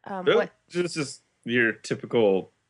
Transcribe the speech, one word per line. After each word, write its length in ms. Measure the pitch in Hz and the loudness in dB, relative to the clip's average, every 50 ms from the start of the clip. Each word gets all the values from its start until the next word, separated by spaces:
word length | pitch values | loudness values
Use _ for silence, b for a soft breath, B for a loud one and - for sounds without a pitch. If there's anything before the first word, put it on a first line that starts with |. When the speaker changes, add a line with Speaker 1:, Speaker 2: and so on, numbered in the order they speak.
| _ | _
Speaker 1:
um, 240 | 208 196 185 180 156 | -10 -10 -2 0 2
Speaker 2:
It 80 | 196 | 2
Speaker 1:
what 160 | 226 190 - - _ _ _ 170 | 2 0 -2 -8 _ _ _ -4
Speaker 2:
was 180 | 175 180 165 | -4 -4 -4
just 300 | - 160 135 123 - - _ _ _ _ _ | -4 -6 -6 -6 -10 -16 _ _ _ _ _
your 280 | 117 120 123 117 110 | 0 2 2 2 2
typical 800 | 107 - - - 107 - - - - 117 110 101 95 92 85 - _ _ _ | 0 -4 -6 -8 -6 -6 -4 -2 2 2 4 4 4 2 -2 -6 _ _ _